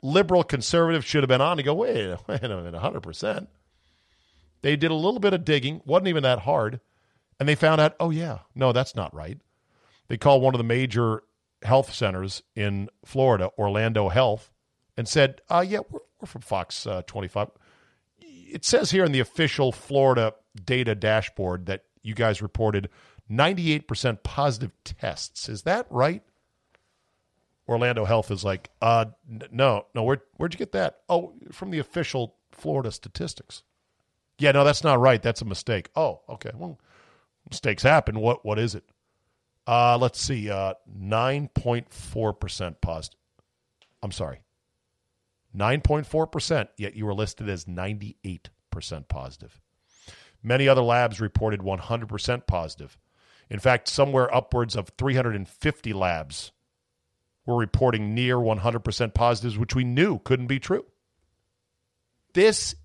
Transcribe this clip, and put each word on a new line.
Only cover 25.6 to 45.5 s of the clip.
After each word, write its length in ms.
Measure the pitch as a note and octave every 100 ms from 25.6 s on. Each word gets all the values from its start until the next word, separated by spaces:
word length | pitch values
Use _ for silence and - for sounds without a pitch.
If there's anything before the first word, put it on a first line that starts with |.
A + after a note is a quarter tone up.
that 220 | D#3+ G#3 B3
right? 320 | B2 C#3+ F#3 - _ _ _ _ _ _ _ _ _ _ _ _ _ -
Orlando 380 | A#2+ B2 A#2 G2+
Health 240 | A2+ -
is 140 | G2
like, 260 | G2+ F#2 - _
"Uh, 240 | A2+ A2+ A2+ - -
n-, 120 | A2 -
no, 320 | A#2 C3+ G#2 -
no, 100 | A#2+
where, 180 | A2+ C#3 - -
where'd 160 | E3+
you 40 | E3
get 140 | -
that?" 300 | F#3+ E3+ - -
"Oh, 240 | F3 - - -
from 180 | - F#3+
the 100 | E3
official 560 | - F3 D#3+ C3 A#2 - _
Florida 400 | - D#3 C#3 A#2
statistics." 720 | - G2+ - - - - - _ _ _ _ _ _ _ _
"Yeah, 140 | C#3+
no, 120 | C#3
that's 200 | C#3+ C#3+
not 160 | D#3+ B2+
right. 220 | C3 A#2
That's 200 | - -
a 20 |
mistake." 460 | A2+ F#2+ - G#2 -
"Oh, 280 | - D3+ E2 -
okay. 220 | - -
Well, 260 | C3+ F3 C#3+ _ _ _ _ _ _ -
mistakes 320 | - - G2
happen. 380 | C3 D#3 - A2
What, 220 | A2+ B2
what 160 | G#2+ G#2+
is 160 | A2+
it?" 100 | G2 - _ _ _ _ _ _ _ -
Uh, 320 | A#2+ A#2+ A#2+
let's 180 | B2 -
see, 320 | - B2+ G#2
uh, 220 | G2 F#2+ - _
nine 640 | G2+ G2 A2 B2+ C#3+ C#3+
point 440 | - A#2+ A#2+ -
four 400 | - - A2 A2
percent 480 | G2+ G2 - F2+ D#2
positive. 400 | E2 D#2+ - - _ _ _ _ _ _ _ _
I'm 100 | G#2+
sorry. 280 | F#2 D#2+ C2+ _ _ _ _ _ _ _ _ _ _ _